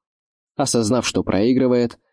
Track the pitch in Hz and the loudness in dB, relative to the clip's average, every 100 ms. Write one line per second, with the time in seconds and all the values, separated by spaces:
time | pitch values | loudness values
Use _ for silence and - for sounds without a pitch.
0 | _ _ _ _ _ - 135 120 107 123 | _ _ _ _ _ -6 -2 0 0 0
1 | - - 87 92 113 123 127 123 120 - | 0 -4 -2 0 2 2 2 2 0 -4
2 | _ | _